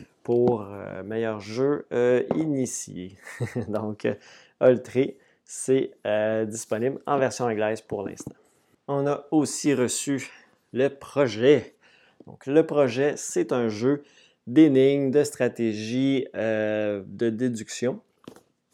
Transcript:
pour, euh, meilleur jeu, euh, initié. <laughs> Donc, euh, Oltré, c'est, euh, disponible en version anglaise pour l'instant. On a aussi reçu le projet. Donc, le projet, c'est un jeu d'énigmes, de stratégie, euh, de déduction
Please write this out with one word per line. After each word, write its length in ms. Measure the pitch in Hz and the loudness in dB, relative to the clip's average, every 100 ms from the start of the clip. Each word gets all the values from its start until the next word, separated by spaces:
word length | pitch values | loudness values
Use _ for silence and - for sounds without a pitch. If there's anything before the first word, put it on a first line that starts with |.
| - _ | -20 _
pour, 380 | - 120 123 117 | -2 2 2 2
euh, 420 | 101 101 98 95 | -4 -12 -12 -10
meilleur 360 | 95 113 113 107 | -8 -4 -4 -6
jeu, 460 | 101 110 139 143 - | -6 -2 0 -2 -2
euh, 320 | 120 123 123 123 | 0 4 2 2
initié. 840 | - 160 139 123 - - 92 90 95 - - | -2 -2 -2 -4 -6 -12 -12 -14 -16 -16 -8
<laughs> 280 | 117 123 104 | -8 -6 -6
Donc, 360 | 104 107 107 | -4 -4 -4
euh, 100 | 117 104 - - - - | -4 -4 -10 -20 -20 2
Oltré, 580 | 131 123 - 135 139 - _ _ | 4 4 2 -2 -2 -4 _ _
c'est, 480 | - - - 135 139 - 107 | -18 -8 0 2 0 -6 -2
euh, 380 | 107 107 110 | 0 0 0
disponible 560 | 110 113 - 110 123 139 - | -2 -6 -6 -2 -2 -4 -2
en 120 | 143 | 0
version 260 | 131 - | 0 0
anglaise 360 | 120 107 107 110 | -2 -2 -2 -4
pour 240 | - 104 98 | -6 -8 -8
l'instant. 280 | - - - _ _ _ _ - | -10 -16 -16 _ _ _ _ -6
On 180 | 143 143 | -2 -2
a 200 | 143 - | -2 0
aussi 440 | 160 131 - 151 | 2 2 0 0
reçu 540 | 131 120 - - 135 - - _ _ _ | 2 2 -2 -4 -4 -6 -16 _ _ _
le 160 | 117 135 | -2 -2
projet. 880 | 139 - 135 135 104 127 139 - _ _ _ _ _ - | -2 -6 0 0 4 4 4 2 _ _ _ _ _ -20
Donc, 200 | - - | -14 0
le 200 | 147 160 | 2 4
projet, 480 | 151 135 117 143 - | 4 2 2 -2 -2
c'est 360 | - 180 165 | -6 -4 -2
un 160 | 131 117 | 0 -2
jeu 340 | 104 123 143 - _ _ _ - | 0 0 0 -4 _ _ _ 2
d'énigmes, 680 | 123 156 131 135 143 135 | 6 8 8 4 4 2
de 100 | 147 | 2
stratégie, 1040 | 143 - 123 - 117 107 107 123 135 135 - | 2 0 -2 0 -2 -2 -4 -2 0 0 -2
euh, 680 | 95 110 107 107 107 107 101 98 | -4 -2 -2 -2 -2 -2 -4 -6
de 240 | 98 117 | -4 -2
déduction 680 | 110 127 113 110 - 120 202 _ _ - - _ _ _ | 0 -2 -4 -8 -6 -4 -4 _ _ -20 -20 _ _ _